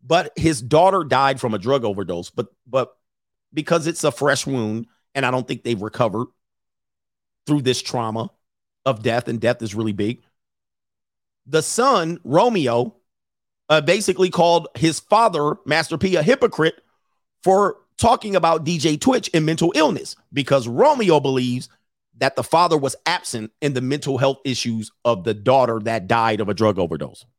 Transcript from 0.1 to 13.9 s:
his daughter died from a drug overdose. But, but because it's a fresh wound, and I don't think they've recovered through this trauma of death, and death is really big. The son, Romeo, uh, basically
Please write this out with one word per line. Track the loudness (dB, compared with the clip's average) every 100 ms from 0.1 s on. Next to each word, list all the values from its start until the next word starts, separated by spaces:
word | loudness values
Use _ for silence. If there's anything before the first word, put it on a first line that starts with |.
| 0 0 -2
his | -2 -2
daughter | 2 4 4 2
died | 0 2 2 0
from | -4
a | -4
drug | 0 0
overdose. | 0 -4 -6 -8 -8
But, | -8 -10 _ _
but | -4 -4 _ _ _ _ _ _
because | -10 -2 -2 -2
it's | -2
a | -4
fresh | 0 -2 0 -2
wound, | -4 -4 -6 -10 _ _
and | -4
I | -2
don't | -2 -4
think | -8
they've | -4 -6
recovered | -6 -2 -2 -2 -8 _ _ _ _ _ _ _ _ _ _ _ -2
through | 0
this | 0 -2
trauma | -4 -6 -4 -6 -8 _ _ _ _ _
of | -4 -2
death, | -2 -2 -4
and | -4
death | -2 -2
is | -6
really | -4 -4
big. | -2 -4 -6 _ _ _ _ _ _ _ _ _ _ _ _ -2
The | -2
son, | 0 0 2 2 0 -6
Romeo, | 0 2 4 2 0 0 -2 _ _ _ _ _ _ _ _
uh, | 2
basically | 4